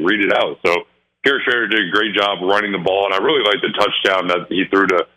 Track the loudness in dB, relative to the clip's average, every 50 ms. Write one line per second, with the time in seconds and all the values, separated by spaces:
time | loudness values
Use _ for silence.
0 | 0 0 0 2 2 2 2 2 0 -2 -4 -2 0 0 0 0 -2 -8 _ _
1 | _ _ _ _ -2 0 0 0 0 0 0 0 0 0 0 -2 0 0 0 0
2 | 0 0 0 0 0 0 -2 -2 0 0 2 2 0 0 -4 -2 -2 0 0 2
3 | 2 0 0 0 0 0 0 2 2 2 0 0 0 -2 0 0 0 0 0 0
4 | 0 0 2 2 0 0 -2 -2 -2 -4 -4 -4 -2 -2 -2 -2 0 0 0 0
5 | -2 -4 _